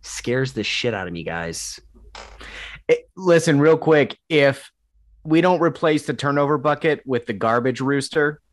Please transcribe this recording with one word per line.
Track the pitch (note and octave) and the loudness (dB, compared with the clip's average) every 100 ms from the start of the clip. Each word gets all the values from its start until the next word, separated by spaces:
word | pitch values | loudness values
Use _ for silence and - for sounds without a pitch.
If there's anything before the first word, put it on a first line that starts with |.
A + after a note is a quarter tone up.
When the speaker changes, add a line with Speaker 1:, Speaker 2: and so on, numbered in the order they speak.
Speaker 1:
scares | - - - B2 C3 | -14 -10 -4 -2 -2
the | B2 | -4
shit | G#2 - B2 | -6 -4 -4
out | G#2+ F2+ | -4 -6
of | |
me, | E2+ | -8
guys. | E2 E2 E2+ E2 - - _ - - - - - - - - - _ | -8 -8 -8 -10 -12 -14 _ -20 -20 -20 -20 -20 -18 -16 -16 -18 _
Speaker 2:
It, | - - - | -2 -2 -6
listen, | F#3 E3+ D#3+ C#3+ | 4 4 4 4
real | D3+ D#3+ | 4 4
quick, | - D3+ C#3 - _ | 4 4 2 -2 _
if | D#3+ C#3 C3+ - _ _ _ _ _ | 4 4 2 -10 _ _ _ _ _
we | D#3+ D#3+ | 0 2
don't | F3+ F3+ | 4 4
replace | E3 C3 E3 D3+ | 0 0 0 0
the | C#3+ | -2
turnover | B2 C#3+ C#3+ C#3+ D3 | -4 -2 0 0 0
bucket | C3+ D3 E3 C#3+ - | 0 0 0 -2 -2
with | B2 | -6
the | - | -4
garbage | G#2 A2+ A#2 B2 B2 | -4 0 2 0 -2
rooster | C3+ C#3 C3 - D3 D3+ _ | -2 -2 -2 -2 -2 -2 _